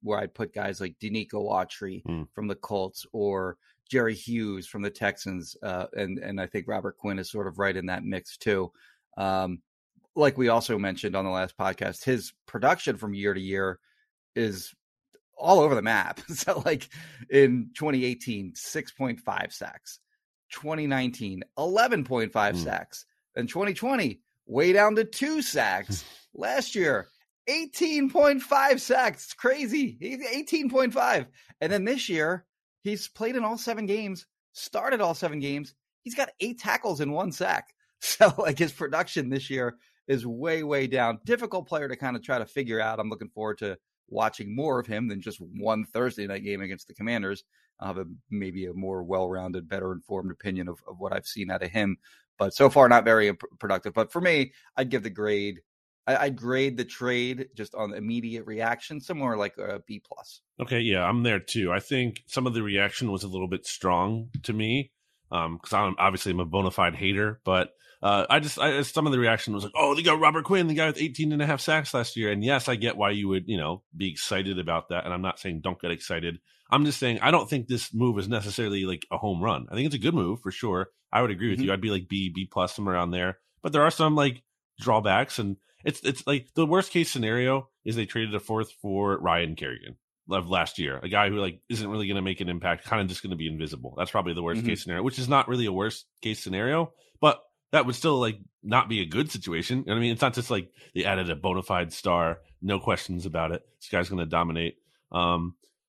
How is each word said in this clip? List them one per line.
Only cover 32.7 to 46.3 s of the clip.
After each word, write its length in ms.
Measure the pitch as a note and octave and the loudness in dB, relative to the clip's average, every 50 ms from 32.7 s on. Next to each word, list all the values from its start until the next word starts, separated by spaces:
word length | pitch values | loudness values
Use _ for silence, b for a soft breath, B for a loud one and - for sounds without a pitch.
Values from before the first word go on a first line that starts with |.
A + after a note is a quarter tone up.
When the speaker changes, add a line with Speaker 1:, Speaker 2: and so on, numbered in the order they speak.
| _ _ - | _ _ -6
Speaker 1:
he's 240 | G3+ G#3 G3+ - - | -4 -4 -4 -6 -10
played 280 | _ - A3 A3+ B3+ | _ -6 -4 -2 -2
in 80 | C4 A3+ | 0 -2
all 140 | G#3+ A3+ A#3 | -2 -2 -4
seven 280 | A#3+ A#3+ A3+ G#3+ A3 | -4 -6 -4 -4 -2
games, 400 | F#3+ G3+ A3 A3 G3 F#3+ E3+ - _ _ _ _ _ - | -2 -2 -2 -2 -6 -8 -10 -12 _ _ _ _ _ -16
started 480 | - - - - - - - C4+ A3+ | -14 -12 -8 -6 -4 -2 0 0 2
all 120 | G3+ E3+ E3 | 2 2 0
seven 260 | - - E3 D3+ D3+ | 0 -2 -4 -2 -2
games. 340 | C#3 C#3+ C#3+ C#3+ D3 C3 - _ _ _ _ _ - | -4 -4 -4 -6 -6 -10 -16 _ _ _ _ _ -14
He's 120 | A#3+ A#3+ | -10 -4
got 140 | C4+ C4+ - - - | -2 -4 -4 -4 -6
eight 200 | F#3 A#3 B3 A#3+ | -6 -6 -6 -6
tackles 400 | - G#3 - - - A3 F3 C3+ | -2 -2 -2 0 0 -2 -2 -2
and 100 | D3 C#3+ D3 | -2 -2 -2
one 180 | D#3+ F#3+ F#3+ | -2 -2 -2
sack. 420 | C#3+ - F3+ F#3 - - - _ _ _ | -2 -4 -2 0 0 -2 -2 _ _ _
<laughs> 40 | _ _ _ - | _ _ _ -8
So, 300 | - - - - G#3+ F#3+ C#3 - | -6 -2 4 8 8 8 8 6
like, 220 | G#3+ D#3+ C#3+ C#3 | 0 0 2 2
his 120 | E3+ D#3 | 0 0
production 580 | - - E3 C#3 C#3 D#3+ F3+ - - E3 C#3 B2 | 0 -4 -6 -2 0 0 -2 0 -2 -4 -2 -2
this 200 | C3+ C#3 C3+ - | -2 -4 -4 -4
year 280 | C3+ C3 B2 A#2+ A#2+ b b b b b b - | -4 -2 -2 -4 -4 b b b b b b 0
is 200 | C#3 B2+ A#2 B2 | 0 0 0 -4
way, 340 | A#2 A#2 C#3 E3 D#3+ D#3+ | -6 -4 -2 -2 -2 0
way 240 | D#3 D3 D3 C#3 C3+ | 0 0 0 0 0
down. 340 | B2 C3 B2+ A#2+ A#2 A2+ G#2 - | 2 2 2 2 2 2 -2 0
Difficult 420 | - A#3+ A#3+ A#3+ - - F#3 D#3+ - | 0 0 0 0 -2 -6 -6 -6 -2
player 200 | F3 D#3 D3 C3+ | -4 -4 -2 -4
to 80 | B2+ | -6
kinda 240 | - C#3 C3 B2 A#2 | -6 -6 -6 -6 -4
try 180 | - - C3+ B2 | -4 -2 -2 -2
to 80 | A2 | -2
figure 340 | - - C#3+ B2+ A#2 A2+ A2 | -4 -4 -6 -4 -2 0 0
out. 200 | A2 A2 A2+ A2 | 0 0 -2 -2
I'm 100 | G#2+ A2 | -4 -6
looking 200 | A2 G#2+ A2 - | -6 -8 -12 -14
forward 280 | - G#2+ G#2+ A2 G#2 - | -10 -6 -4 -4 -4 -4
to 200 | A2 G2+ F#2+ - _ _ _ _ _ - | -6 -8 -8 -8 _ _ _ _ _ -8
watching 460 | - G#2+ A2 A2 - - G#2 G2+ G#2 | -4 0 0 0 -2 -4 -10 -8 -6
more 240 | B2+ D3 D#3+ C3+ B2 | -4 -2 0 0 -2
of 60 | A#2 | -2
him 220 | A2 A2 G#2+ A#2+ A#2 | -4 -4 -4 -2 -4
than 140 | G2+ G2 | -4 -6
just 180 | F2 A2 G2+ - | -8 -10 -10 -12
one 440 | F2+ E2+ - G2+ G2+ A2 A2 G#2+ G#2+ | -14 -14 -10 -4 0 0 0 0 -2
Thursday 420 | - - A2 B2 B2+ - - G2+ | -4 -2 -2 -2 -2 -2 -4 -8
night 160 | G2 | -6